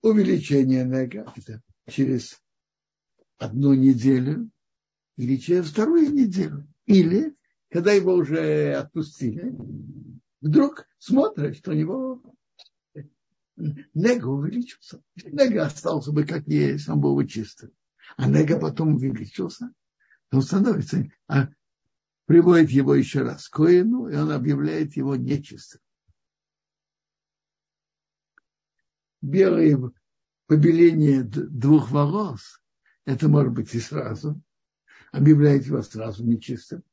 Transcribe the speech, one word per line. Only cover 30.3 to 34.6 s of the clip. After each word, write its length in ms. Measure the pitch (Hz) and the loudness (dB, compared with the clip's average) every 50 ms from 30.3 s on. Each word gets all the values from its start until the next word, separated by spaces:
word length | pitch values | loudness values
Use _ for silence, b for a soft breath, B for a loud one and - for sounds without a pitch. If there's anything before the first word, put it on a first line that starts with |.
| _ _ _ | _ _ _
побеление 800 | _ 156 156 147 165 160 165 175 170 160 156 151 143 139 135 127 | _ 4 4 6 4 6 8 6 6 6 4 2 2 2 2 0
д-, 220 | 110 104 - - - | -4 -6 -8 -8 -8
двух 420 | - 120 117 139 151 151 135 110 | -8 -2 4 4 4 4 4 2
волос, 720 | 139 147 147 143 170 208 214 180 123 101 - - - _ _ _ _ _ _ _ _ _ _ | 0 0 0 0 0 -4 -4 -6 -8 -12 -16 -20 -20 _ _ _ _ _ _ _ _ _ _
это 240 | 147 135 123 156 151 | -6 -4 0 2 4
может 240 | 147 147 139 127 | 4 4 4 2
быть 220 | 120 113 107 - 110 | -2 -6 -8 -6 -8
и 60 | 120 | -8
сразу, 600 | - - 151 151 - - - - 151 151 151 - _ _ _ _ | -8 -8 -10 -10 -8 -8 -10 -8 -8 -10 -10 -10 _ _ _ _